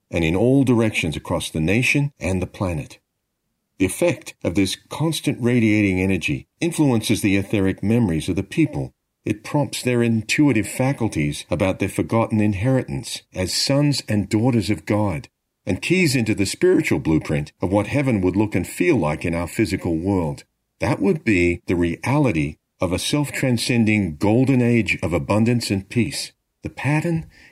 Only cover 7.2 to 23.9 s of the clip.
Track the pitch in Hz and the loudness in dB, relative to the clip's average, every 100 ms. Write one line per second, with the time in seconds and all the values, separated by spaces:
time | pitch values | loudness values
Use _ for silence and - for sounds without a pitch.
7.2 | 104 98 98 107 95 92 98 117 113 80 | 2 0 0 0 0 0 0 2 2 0
8.2 | 76 90 95 - 151 73 65 - _ _ | -2 -4 -2 0 0 -2 -8 -12 _ _
9.2 | - 107 - 147 139 - 127 120 117 113 | -6 -6 -4 -2 -2 -4 -2 2 2 0
10.2 | 107 - 147 117 95 - 131 180 110 - | 0 2 2 2 0 -2 -2 0 -2 -2
11.2 | 73 71 - 82 95 95 95 - 82 117 | -2 -4 -6 -2 0 0 -4 -2 -2 0
12.2 | 117 110 107 95 123 131 - - 123 - | 0 2 0 0 0 0 -2 -6 -8 -12
13.2 | - - 90 - - 139 147 135 - 104 | -10 -6 -4 -2 0 2 2 0 -2 -2
14.2 | 95 110 123 117 92 104 - 107 104 82 | 0 0 2 2 0 -2 -2 0 0 -4
15.2 | - _ _ _ - 98 - 185 170 127 | -8 _ _ _ -6 -4 0 2 2 2
16.2 | 107 101 98 - 180 185 160 80 76 80 | 0 0 -2 0 2 4 2 0 2 0
17.2 | - 76 73 - 90 98 101 135 135 110 | 0 -4 -4 -6 -2 0 0 -2 0 0
18.2 | 92 90 107 101 87 - 180 135 76 78 | 0 0 0 -2 -4 -2 0 2 0 -2
19.2 | 90 82 85 - 104 90 90 80 92 98 | -4 -4 -4 -2 0 -2 -2 -2 0 0
20.2 | 80 69 - _ _ _ 101 147 202 160 | -2 -6 -14 _ _ _ -4 0 0 0
21.2 | - 95 87 113 - 87 87 80 - 143 | 0 2 2 0 -2 0 0 -2 -2 2
22.2 | 139 82 73 - _ _ 90 90 - 147 | 2 0 -4 -6 _ _ -4 -2 -2 -2
23.2 | 143 - 135 117 - 120 110 | -2 -2 0 0 0 2 4